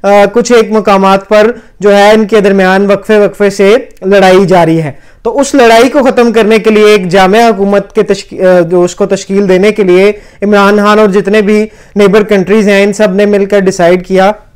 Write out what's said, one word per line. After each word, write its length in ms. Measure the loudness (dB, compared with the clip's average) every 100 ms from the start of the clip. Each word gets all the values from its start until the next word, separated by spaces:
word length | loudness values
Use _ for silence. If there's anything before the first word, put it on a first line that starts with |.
| 0
कुछ 460 | 0 2 0 0
एक 200 | 0 0
मकामात 520 | -2 0 0 0 -2
पर 380 | 0 0 0 -4 -16 _
जो 80 | 0
है 240 | 2 2
इनके 280 | 2 0 0
दरमियान 460 | 0 0 0 0 0
वक्फे 320 | -2 0 0
वक्फे 300 | 0 -2 -4
से 400 | 0 0 0 -2 -10 -2
लड़ाई 400 | 2 4 2 2
जारी 320 | 0 0 -2
है। 220 | -4 -12 -20 -10 -6
तो 40 |
उस 260 | -4 -2 0
लड़ाई 340 | 2 2 2
को 140 | 0
ख़त्म 280 | 0 0 0
करने 280 | 0 0 0
के 100 | 0
लिए 260 | 2 2 2
एक 120 | 0
जामिया 400 | 0 2 2 0
हुकूमत 420 | 0 -2 -2 -2 -4
के 80 |
तश्की-, 380 | -2 -4 -6 -4
अ, 200 | 0 0
जो 220 | 0 -2
उसको 220 | -2 -4 -6
तश्कील 420 | -6 -4 -4 0
देने 240 | 0 0
के 120 | -2
लिए 380 | 0 2 0 -2 -14 -8
इमरान 340 | -2 0 2 0
खान 220 | 0 0
और 120 | 0
जितने 300 | 0 0 -2
भी 300 | 0 -2 -2 -10 -10 -2
नेबर 260 | 2 2
कंट्रीज 440 | 0 -2 0 0 0
हैं 160 | 0
इन 100 | 0
सब 220 | 0 -2 0
ने 100 | 0
मिलकर 340 | 0 0 0
डिसाइड 460 | -2 0 0 0 -2
किया 260 | 0 0 -2 _